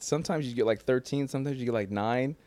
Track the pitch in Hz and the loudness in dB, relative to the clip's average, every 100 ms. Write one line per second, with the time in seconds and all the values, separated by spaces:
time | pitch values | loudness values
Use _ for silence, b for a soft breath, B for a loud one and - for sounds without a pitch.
0 | - 151 165 160 131 120 113 107 - 127 | -2 -2 0 -2 -2 2 2 2 2 0
1 | - 143 135 135 139 131 120 113 98 104 | 2 -2 -2 -2 -2 -2 -2 0 0 0
2 | 110 123 135 156 | 0 2 0 -4